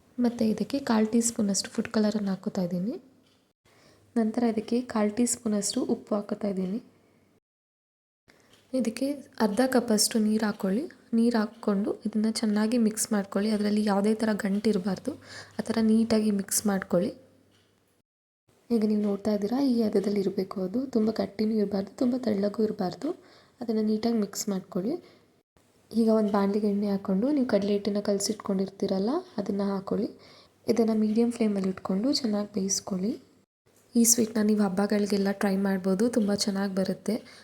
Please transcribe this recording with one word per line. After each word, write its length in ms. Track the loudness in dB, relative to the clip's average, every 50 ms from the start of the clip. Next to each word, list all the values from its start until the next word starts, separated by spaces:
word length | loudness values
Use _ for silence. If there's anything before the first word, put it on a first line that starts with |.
| _ _ -4 -2
ಮತ್ತೆ 260 | -2 0 0 0 0
ಇದಕ್ಕೆ 320 | 0 0 0 -2 -4 -4 -4
ಕಾಲ್ 280 | -2 0 2 2 2 2
ಟೀ 120 | 2 2
ಸ್ಪೂನಷ್ಟು 480 | 2 0 0 -2 -2 0 0 -2 -4 -6
ಫುಡ್ 180 | -4 -6 -6 -2
ಕಲರನ್ನು 440 | 0 0 0 0 0 -2 -2 -4
ಹಾಕ್ಕೋತಾ 300 | -4 -4 -6 -6 -4 -2
ಇದ್ದೀನಿ. 340 | -2 -2 -2 -2 -4 -4 -6 -8 -10 -18 _ _ _ _ _ _ _ _ _ _ _ _ _ _ _ -20 -20 _ _ _ -2
ನಂತರ 280 | 0 0 0 0 0 0
ಇದಕ್ಕೆ 340 | 0 0 0 -2 0 -2 -2
ಕಾಲ್ 300 | -2 -2 -2 0 0 0
ಟೀ 140 | 2 2 0
ಸ್ಪೂನಷ್ಟು 560 | 0 0 -2 -2 -2 -2 0 0 -2 -2 -2 0
ಉಪ್ಪು 280 | -2 -2 -4 -2 -4 -4
ಹಾಕ್ಕೋತಾ 320 | -4 -2 -4 -6 -4 -4 -4
ಇದ್ದೀನಿ. 320 | -2 -2 -2 -2 -4 -6 -8 -10 _ _ _ _ _ _ _ _ _ _ _ _ _ _ _ _ _ _ _ _ _ _ _ _ _ _ _ _ -20 _ _ _ _ -20 _ _ -2
ಇದಕ್ಕೆ 340 | 0 0 0 -2 -2 -4 -4 -4 -6 -10 -14 -4 -2
ಅರ್ಧ 220 | 0 0 2 2 2 4
ಕಪ್ಪಷ್ಟು 480 | 4 2 2 2 2 2 2 2 2 2
ನೀರು 260 | 2 2 2 0 0
ಹಾಕ್ಕೊಳ್ಳಿ. 380 | -2 -4 -2 -2 -2 0 0 -2 -4 -10 -16 -12 -2 2
ನೀರು 240 | 2 4 4 4 2
ಹಾಕ್ಕೊಂಡು 520 | 0 -2 -4 -6 -2 0 0 0 0 -2 -4 -4 -4
ಇದನ್ನ 260 | -4 -2 0 0 0
ಚೆನ್ನಾಗಿ 460 | -2 0 -2 0 0 2 0 2 2 2
ಮಿಕ್ಸ್ 300 | 2 2 0 0 -4 -2
ಮಾಡ್ಕೊಳ್ಳಿ. 400 | 0 -2 -2 -2 -2 -2 0 0
ಅದರಲ್ಲಿ 340 | 0 0 0 2 2 2 2
ಯಾವುದೇ 280 | 2 2 2 2 2 2
ಥರ 140 | 2 0 0 0
ಗಂಟು 360 | 0 0 -2 -2 0 2 2
ಇರಬಾರ್ದು, 440 | 0 0 0 -2 -4 -4 -4 -8 -10 -10 -12 -18 -18 -18 -18 -16 -10
ಆ 100 | -10 -6
ಥರ 140 | -4 -2 2
ನೀಟಾಗಿ 500 | 2 4 4 4 4 4 2 2 2 2
ಮಿಕ್ಸ್ 300 | 0 0 -2 -2 -4 -2 0
ಮಾಡ್ಕೊಳ್ಳಿ. 460 | 0 0 0 -2 0 0 0 0 0 -4 -8 -16 -20 _ _ _ _ _ _ _ _ _ _ _ _ _ _ _ _ _ _ _ _ _ _ _ _ _ _ _ -2
ಈಗ 140 | 0 0 2
ನೀವು 160 | 2 0 0
ನೋಡ್ತಾ 320 | 0 0 -2 -2 0 0 0
ಇದ್ದೀರಾ, 260 | 0 0 -2 0 0 2
ಈ 120 | 2 2 2
ಹದದಲ್ಲಿ 380 | 2 2 2 0 0 2 0 0
ಇರಬೇಕು 400 | 0 0 0 -2 -4 -4 -4 -6
ಅದು. 200 | -6 -4 -2 -4 -4
ತುಂಬ 240 | -2 0 0 0 0
ಗಟ್ಟಿನೂ 440 | 0 -2 -4 -4 -2 -2 -2 0 2
ಇರಬಾರ್ದು, 360 | 0 0 0 0 -4 -4 -4 -4 -2
ತುಂಬ 180 | 0 0 0 0
ತೆಳ್ಳಗೂ 440 | 0 -2 0 0 0 -2 0 0 -2
ಇರಬಾರ್ದು. 460 | -2 0 -2 -4 -4 -4 -4 -6 -6 -6 -6 -10 -20 -20 -20 -20 _ _ -12
ಅದನ್ನ 220 | -6 -4 -2 0 0 0
ನೀಟಾಗಿ 280 | 0 0 0 0 0 0
ಮಿಕ್ಸ್ 300 | 0 -2 -4 -6 -4 -4
ಮಾಡ್ಕೊಳ್ಳಿ. 460 | -4 -4 -4 -6 -6 -4 -2 -2 -4 -6 -8 -12 -20 -20 _ _ _ _ _ _ _ _ _ _ _ _ _ -6
ಈಗ 180 | 0 2 4 4
ಒಂದು 220 | 4 4 4 2
ಬಾಣಲಿಗೆ 360 | 2 2 2 2 2 2 2 2
ಎಣ್ಣೆ 200 | 0 0 0 0
ಹಾಕ್ಕೊಂಡು 340 | -2 -2 0 0 0 2 2 2
ನೀವು 160 | 2 2 2 2
ಕಡಲೆ 260 | 2 2 2 2 0
ಹಿಟ್ಟನ್ನ 260 | 0 0 0 -2 -2
ಕಲಸಿಟ್ಕೊಂಡಿರ್ತೀರಲ್ಲ, 1120 | 0 0 -2 0 0 -4 -6 -6 -4 -2 -2 0 -2 -2 -4 -4 -2 -2 0 0 0 0 -2 -2 -4 -6 -8 -6
ಅದನ್ನ 260 | -4 -4 -2 -2 0 -2
ಹಾಕ್ಕೊಳ್ಳಿ. 360 | -2 -4 -4 -2 -2 -2 -2 -4 -6 -10 -20 -20 -20 -20 -20 -20 _ _ -2 -2
ಇದನ್ನ 260 | 2 2 2 2 2 2
ಮೀಡಿಯಮ್ 300 | 2 2 2 2 2 2
ಫ್ಲೇಮಲ್ಲಿ 380 | 2 0 0 0 2 0 0 -2
ಇಟ್ಕೊಂಡು 380 | -2 -4 -2 -2 -2 0 0 0 0
ಚೆನ್ನಾಗಿ 360 | 0 0 -2 -2 -2 -2 -4 -4
ಬೇಯಿಸ್ಕೊಳ್ಳಿ. 580 | -4 -2 -2 -2 -4 -4 -4 -4 -2 -2 -2 -4 -4 -8 _ _ _ _ _ _ _ _ _ _ _ _ _ 2
ಈ 80 | 4 4
ಸ್ವೀಟ್ನ 380 | 6 4 4 2 0 0 0
ನೀವು 200 | 2 2 2 2 2
ಹಬ್ಬಗಳಿಗೆಲ್ಲ 680 | 0 0 0 0 2 2 0 0 0 0 0 0 0
ಟ್ರೈ 220 | -2 0 0 0 0 2
ಮಾಡ್ಬೋದು, 520 | 0 0 0 0 0 0 2 2 2 2
ತುಂಬ 220 | 2 2 2 2 0
ಚೆನ್ನಾಗಿ 400 | 0 0 -2 -2 -2 -2 -2 -2
ಬರುತ್ತೆ. 400 | -2 -2 -2 -2 -6 -4 -4 -6 -6 -6 -12 -20 -20